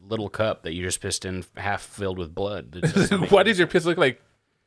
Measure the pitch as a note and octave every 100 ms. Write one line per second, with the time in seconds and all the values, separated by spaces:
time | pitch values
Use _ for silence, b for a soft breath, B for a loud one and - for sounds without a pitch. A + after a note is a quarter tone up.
0 | F#2+ A2 G2+ - G#2+ - F2 E2+ F2+ -
1 | G2 - F#2+ F#2 F2 - G2 G2 - -
2 | G2 F#2 E2 F2+ G2+ G2 - F3+ D#3 F#3+
3 | - G3+ - G3 G3+ F#3 E3+ F3+ E3 F3
4 | C#3+ A#2+ _ _ _ _